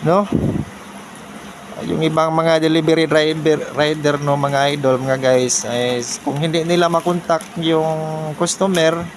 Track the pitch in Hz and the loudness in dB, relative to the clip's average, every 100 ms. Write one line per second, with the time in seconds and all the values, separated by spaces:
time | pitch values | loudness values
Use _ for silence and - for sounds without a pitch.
0 | 151 185 202 - - - - - - - | 4 2 2 0 0 -2 -6 -12 -18 -18
1 | - - - - - - - - 165 165 | -18 -18 -18 -18 -18 -18 -16 -10 -4 -2
2 | 160 156 160 160 165 160 156 160 160 160 | 0 2 2 2 2 4 4 2 4 2
3 | 160 156 156 156 156 151 - 131 151 156 | 4 4 2 2 2 2 -2 0 0 2
4 | 147 147 143 143 139 139 139 147 135 127 | 0 0 0 0 2 2 2 2 2 2
5 | 131 131 131 127 127 - 113 120 123 123 | 0 0 4 4 2 -2 -2 -2 0 -2
6 | 120 - 143 139 165 165 160 175 170 165 | -4 -6 -4 -2 -2 -2 0 2 2 2
7 | 175 175 - 160 - - 165 160 160 156 | 0 -2 0 -2 -2 -4 0 2 0 -2
8 | 156 156 156 147 170 - 196 180 160 165 | -4 -6 -6 -4 -4 0 0 4 2 0
9 | 170 | -8